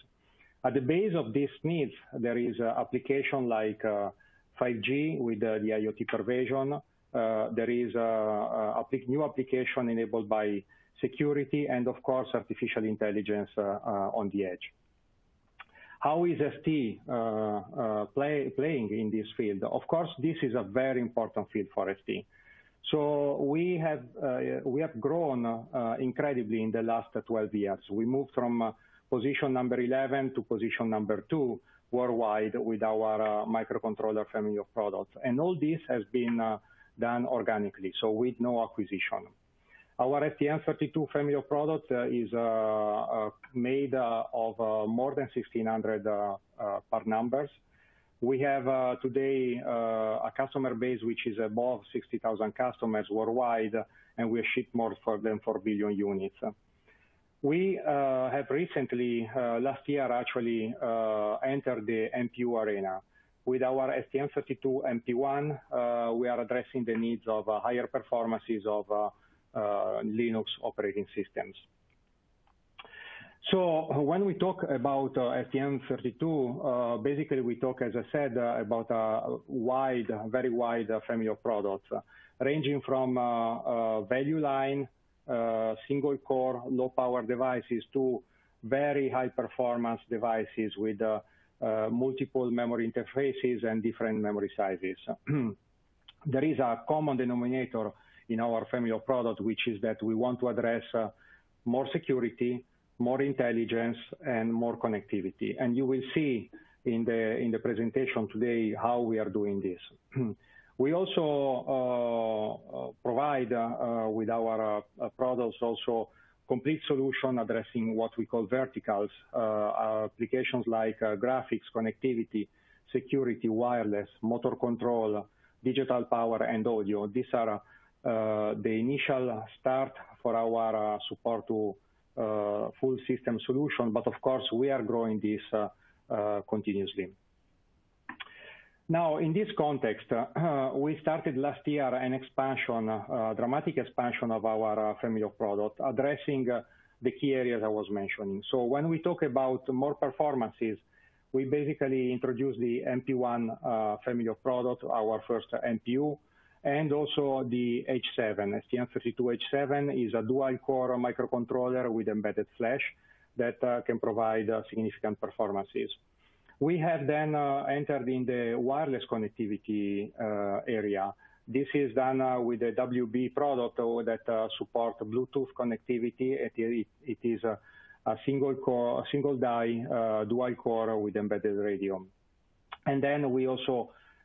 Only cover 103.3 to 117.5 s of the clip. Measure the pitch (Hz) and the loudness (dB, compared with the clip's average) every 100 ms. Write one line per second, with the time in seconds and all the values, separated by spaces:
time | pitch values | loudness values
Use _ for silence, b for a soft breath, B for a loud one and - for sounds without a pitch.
103.3 | 135 120 117 107 113 117 117 - - 147 | 2 2 2 0 0 0 -2 -8 -10 -2
104.3 | 117 113 117 117 120 120 104 - 101 92 | 0 0 0 0 0 0 0 -2 -4 -4
105.3 | - 107 - 127 120 131 131 131 160 151 | -4 -4 0 0 2 2 0 0 0 2
106.3 | 117 - B B B 127 117 117 113 110 | 0 -4 B B B -2 0 2 2 2
107.3 | 113 120 110 120 107 117 135 127 120 104 | 0 0 0 0 0 0 0 0 0 -2
108.3 | 110 120 117 110 104 117 120 117 113 104 | 0 0 2 0 0 0 2 2 0 0
109.3 | 104 101 98 98 87 - - _ 135 117 | 0 0 -2 -2 -6 -10 -20 _ -4 -2
110.3 | 98 B B B B 135 170 190 190 156 | -4 B B B B 2 2 0 2 2
111.3 | 143 139 123 143 131 127 123 120 117 113 | 2 2 0 0 0 2 2 2 2 2
112.3 | 110 107 - - 64 64 - 120 120 147 | 0 -2 -4 -8 -8 -8 -4 -2 0 2
113.3 | 139 117 123 117 123 123 117 110 110 110 | 0 0 0 0 -2 -2 0 0 0 0
114.3 | 113 113 110 107 104 - - 120 - 127 | 0 2 2 0 -2 -4 -8 -8 -2 0
115.3 | 123 117 - 117 110 - 117 107 b b | 0 -2 -2 -2 -2 0 -2 -2 b b
116.3 | b - 131 151 156 - 139 135 - 131 | b -2 -2 0 -2 0 0 2 0 0
117.3 | 123 110 | 0 0